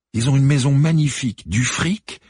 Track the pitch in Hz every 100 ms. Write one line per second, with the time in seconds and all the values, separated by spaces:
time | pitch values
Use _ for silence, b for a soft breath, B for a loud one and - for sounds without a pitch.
0 | _ 113 127 135 139 147 139 139 160 160
1 | 147 - 127 - - 104 123 - 170 214
2 | - -